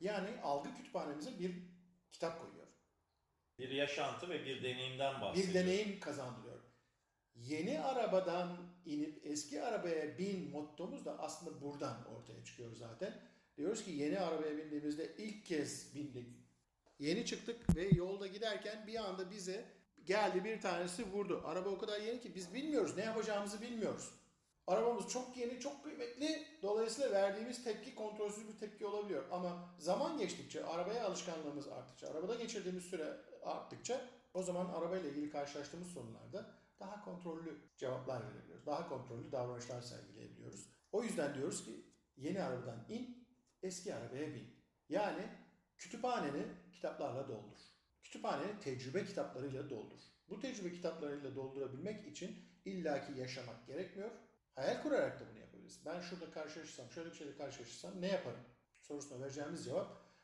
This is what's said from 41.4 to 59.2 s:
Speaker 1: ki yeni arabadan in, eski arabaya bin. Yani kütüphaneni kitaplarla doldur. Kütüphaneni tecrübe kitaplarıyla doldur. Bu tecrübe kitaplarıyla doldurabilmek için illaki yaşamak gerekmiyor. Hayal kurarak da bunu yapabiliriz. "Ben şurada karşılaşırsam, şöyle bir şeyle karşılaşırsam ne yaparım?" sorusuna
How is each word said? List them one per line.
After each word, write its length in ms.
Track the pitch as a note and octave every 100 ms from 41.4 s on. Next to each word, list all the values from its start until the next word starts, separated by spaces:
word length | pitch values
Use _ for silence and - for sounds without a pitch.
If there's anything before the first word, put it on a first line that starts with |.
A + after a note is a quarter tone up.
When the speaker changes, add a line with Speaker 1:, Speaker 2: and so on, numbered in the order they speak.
| D3+ G3+
Speaker 1:
ki 220 | - - - - _ -
yeni 260 | C#3+ F#3
arabadan 420 | C#3 B2 A#2 A2+ -
in, 400 | A3+ B3+ - - _ _ _
eski 320 | F#3 F3+ G3+
arabaya 400 | B2 A#2+ B2+ D3+
bin. 220 | A#2 G2 - _ _ -
Yani 400 | E3+ G3+ D#3+ A3 - - - _ -
kütüphaneni 680 | - A#3 B3 A#3 D3 D3 A3 - -
kitaplarla 560 | - D#3 - C#3 B2 C3+
doldur. 300 | G#2+ G#2 - - - _ _
Kütüphaneni 580 | - - A3 C#3+ F3+ G#3+
tecrübe 440 | C#3+ B2 B2+ E3+
kitaplarıyla 680 | - - - B2+ C#3 C3 -
doldur. 300 | A2+ - - - _ -
Bu 120 | G#3+
tecrübe 320 | C4 A3+ F3+
kitaplarıyla 640 | F3 E3 D#3+ D3 C#3+ C3+
doldurabilmek 720 | B2+ C3+ C3+ B2+ B2+ F#3+ G#3+ -
için 300 | - F3+ - - -
illaki 560 | F#3+ F#3 D#3+ C#3 C#3+ C3
yaşamak 460 | B2+ C3 A#2+ A#2 -
gerekmiyor. 440 | C#3+ F#3 G3+ G#3+ - - _ _
Hayal 280 | - D3 B3
kurarak 380 | D4+ B3+ C3+ -
da 40 | A#2
bunu 80 | -
yapabiliriz. 480 | - - - - D3
"Ben 140 | F3
şurada 300 | F3 F3 D#3+
karşılaşırsam, 600 | E3 D3+ E3 D#3 - A#2+
şöyle 200 | E3+ E3
bir 60 | -
şeyle 200 | D3 -
karşılaşırsam 640 | C#3+ A#2+ A#2 - F3 G3
ne 60 | F3+
yaparım?" 340 | F#3+ C3 - - - _ -
sorusuna 400 | - D3 C#3+ B2+